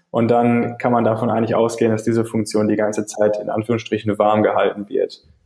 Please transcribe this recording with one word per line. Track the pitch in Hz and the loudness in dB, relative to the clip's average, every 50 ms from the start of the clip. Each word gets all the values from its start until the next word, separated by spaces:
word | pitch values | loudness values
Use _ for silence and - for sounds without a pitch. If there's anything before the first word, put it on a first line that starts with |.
| _ _ | _ _
und | - 117 117 113 | -2 0 2 4
dann | 120 - 123 120 120 120 113 110 - | 4 4 4 4 2 2 0 -2 -4
kann | - - 123 | -4 -2 0
man | 120 117 110 | 2 2 2
davon | 110 110 110 123 113 | 0 0 0 -2 -2
eigentlich | 107 113 113 107 87 | 0 0 0 0 2
ausgehen, | 104 117 117 113 - 117 113 | 2 2 0 0 0 0 0
dass | 110 110 - | 0 0 0
diese | 120 113 117 113 | 0 0 0 0
Funktion | 113 - 113 107 - - 107 107 107 | -2 -4 -4 -2 -2 0 0 0 0
die | 107 | 0
ganze | 107 107 104 107 110 107 | 0 0 -2 -2 -4 -6
Zeit | - - 107 107 107 104 104 | -6 -2 0 0 2 0 -2
in | 107 107 | -4 -4
Anführungsstrichen | 107 110 110 - 117 110 - - 110 107 110 107 101 - | -4 -4 -2 -2 -4 -4 -4 -4 -6 -4 -2 -2 0 2
warm | 104 104 107 107 | 2 2 4 4
gehalten | 104 98 104 95 101 98 - 101 101 - | 2 2 2 2 0 0 -2 -4 -8 -4
wird. | 90 92 - - - - _ _ _ _ _ | -2 -2 -2 -4 -6 -12 _ _ _ _ _